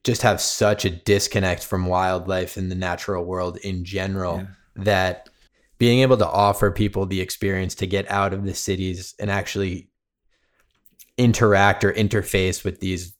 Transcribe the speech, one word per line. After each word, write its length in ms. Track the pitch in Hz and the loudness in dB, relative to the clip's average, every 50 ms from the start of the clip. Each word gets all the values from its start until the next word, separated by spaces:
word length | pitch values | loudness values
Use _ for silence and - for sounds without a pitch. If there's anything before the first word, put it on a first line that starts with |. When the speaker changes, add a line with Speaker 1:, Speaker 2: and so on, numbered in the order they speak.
| - | -2
Speaker 1:
just 180 | 123 113 - | -2 0 2
have 180 | - 113 98 - | 2 2 2 2
such 440 | - - - - 113 101 - - - | 0 -2 0 2 2 2 2 2 -2
a 40 | 95 | -4
disconnect 760 | 85 - - - 101 98 - - - 104 95 90 87 - - | -4 -2 0 2 2 2 2 0 -2 0 0 0 -2 -4 -6
from 220 | - 104 92 92 | -6 -4 -2 -2
wildlife 720 | 90 90 90 92 92 92 90 85 95 95 92 92 - - | 0 0 0 0 0 -2 -2 -4 -4 -4 -4 -4 -6 -6
in 120 | 101 92 92 | -8 -6 -6
the 60 | 92 | -4
natural 500 | 90 92 87 90 - - - 98 90 87 | -4 -4 -4 -4 -6 -6 -6 -4 -4 -4
world 320 | 90 92 90 90 90 87 | -4 -4 -4 -4 -6 -6
in 280 | - - 98 92 90 87 | -8 -8 -8 -6 -6 -6
general 520 | 90 98 95 92 98 98 95 92 87 85 | -6 -6 -4 -4 -4 -4 -4 -4 -4 -4
Speaker 2:
Yeah. 460 | 92 95 98 98 _ _ _ - - 95 | -6 -8 -12 -16 _ _ _ -10 -4 0
Speaker 1:
that 460 | 107 101 92 92 92 87 - - _ _ _ _ _ _ _ _ _ _ | 2 2 2 2 0 -2 -6 -12 _ _ _ _ _ _ _ _ _ _
being 220 | - 120 120 120 127 | 2 4 4 6 6
able 180 | 131 131 127 | 6 6 6
to 100 | 107 104 | 4 4
offer 440 | 82 - 101 101 101 98 - 107 98 | 2 4 4 4 4 4 4 2 0
people 340 | 95 - 107 101 - 98 98 | 2 2 0 0 0 -2 -2
the 160 | 92 98 92 | -2 -2 -2
experience 520 | 90 - - - 101 98 95 95 92 92 - | -4 -4 -4 -4 -2 0 0 0 -2 -4 -4
to 120 | - 104 | -6 -4
get 220 | 92 98 98 95 - | -2 -2 -2 -2 -2
out 220 | 101 101 98 98 95 | -2 0 0 0 -2
of 100 | 98 98 | -4 -6
the 80 | 95 92 | -6 -6
cities 640 | - - - 95 92 95 92 90 90 92 - - - | -4 -4 -4 -2 -2 -2 -4 -4 -6 -10 -14 -12 -8
and 120 | 104 101 | -4 -4
actually 580 | 98 101 95 - - 101 98 92 90 85 - _ _ _ _ _ _ _ _ _ _ _ _ _ _ _ _ _ _ _ _ _ _ - - _ _ | -2 -4 -4 -4 -4 -4 -2 -2 -4 -6 -10 _ _ _ _ _ _ _ _ _ _ _ _ _ _ _ _ _ _ _ _ _ _ -20 -20 _ _
interact 680 | - 123 117 107 - 117 104 101 98 101 101 95 - 110 | 2 4 4 4 6 6 6 6 6 6 4 4 4 2
or 80 | 98 - | 0 2
interface 720 | 110 107 95 113 104 92 - - 95 95 92 92 - - | 2 0 0 0 0 -2 0 0 0 2 0 -2 -2 -4
with 160 | - - - | -6 -6 -4
these 340 | 98 92 92 87 90 87 - | -4 -4 -4 -6 -8 -12 -18